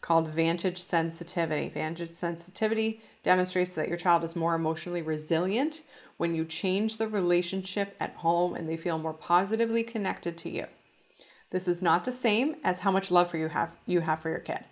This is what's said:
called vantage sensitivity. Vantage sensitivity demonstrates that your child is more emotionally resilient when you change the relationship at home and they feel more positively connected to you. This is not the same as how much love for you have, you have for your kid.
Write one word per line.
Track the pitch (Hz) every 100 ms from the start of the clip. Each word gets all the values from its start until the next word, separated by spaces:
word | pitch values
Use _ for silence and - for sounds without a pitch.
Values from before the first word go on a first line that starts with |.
called | - 165 160
vantage | 156 165 175 190 170
sensitivity. | - 175 165 160 170 - 160 151 139
Vantage | 147 156 165 165
sensitivity | 165 170 170 - - 214 220 220 220 - _
demonstrates | - 185 180 185 180
that | 180 156
your | 170
child | 185 170
is | 160 165
more | 165
emotionally | 165 160 160 180 175
resilient | 156 156 151 160 180 214 302 - - - - _
when | 170
you | 165
change | 160 - 190 190 214 -
the | 220
relationship | 214 180 175 180 190 190 - 202 -
at | 160 -
home | 165 170 175
and | - 160
they | 160
feel | 175 160
more | 160
positively | 156 - 175 196 220 226 226
connected | 226 226 196 185 175 165
to | 170
you. | 170 - - _ _ _ _ - - _
This | 180 180
is | 175
not | 180 170
the | 214
same | 247 240 208 277 -
as | - 180
how | 202
much | 190 190
love | 175 180
for | 160
you | 156
have, | 156 165 - -
you | 175
have | 165 160
for | 165
your | 160
kid. | - - -